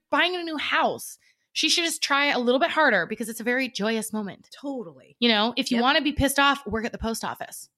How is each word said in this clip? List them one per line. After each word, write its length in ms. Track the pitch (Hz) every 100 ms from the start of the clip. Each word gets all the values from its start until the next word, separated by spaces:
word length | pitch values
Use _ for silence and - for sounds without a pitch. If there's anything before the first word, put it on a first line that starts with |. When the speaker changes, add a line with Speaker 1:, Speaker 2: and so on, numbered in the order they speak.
| _
Speaker 1:
buying 260 | 294 339 359
a 60 |
new 140 | 339 302
house. 600 | - 302 269 120 - - _ _ _
She 160 | - 311
should 160 | 339
just 180 | 339 -
try 240 | - 277 285
a 120 | 269
little 220 | 240 254
bit 100 | 320
harder 340 | - 302 202 165
because 220 | 214 214
it's 120 | -
a 40 |
very 240 | 226 247 254
joyous 440 | 254 208 226 214
moment. 360 | 214 202 - _
Speaker 2:
Totally. 640 | - 285 262 180 135 - _
Speaker 1:
You 100 | 240
know, 260 | 220 220 240
if 160 | -
you 60 | 240
Speaker 2:
Yep. 40 |
Speaker 1:
wanna 180 | 247 311
be 100 | 294
pissed 260 | 285 269 277
off, 260 | 277 269 -
work 180 | 220
at 80 | 214
the 60 | -
post 260 | 220 226
office. 440 | 185 120 - - -